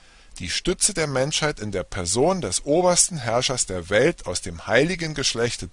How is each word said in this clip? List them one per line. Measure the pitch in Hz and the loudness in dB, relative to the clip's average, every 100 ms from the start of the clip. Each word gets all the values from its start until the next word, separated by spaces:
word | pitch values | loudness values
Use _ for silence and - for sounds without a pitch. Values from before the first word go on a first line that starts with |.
| - - - - | -20 -20 -20 -12
Die | 87 | -6
Stütze | - - 185 - | -4 -2 0 0
der | 196 156 | 0 0
Menschheit | 131 135 - 151 147 | 0 0 0 -2 -2
in | 107 | -4
der | 92 | -6
Person | 87 101 87 107 151 190 | -6 -6 -2 2 2 2
des | 113 90 - | -2 -4 0
obersten | 151 180 170 - 165 | 4 4 4 2 0
Herrschers | 117 117 127 123 - | -2 0 0 -2 -2
der | 92 82 | -4 0
Welt | 104 143 170 - | 4 4 2 -6
aus | 87 | -6
dem | - 85 - | -6 -10 2
heiligen | 110 160 185 160 | 4 4 0 -6
Geschlechte | 143 135 117 120 - 90 | -2 -2 0 -2 -2 -8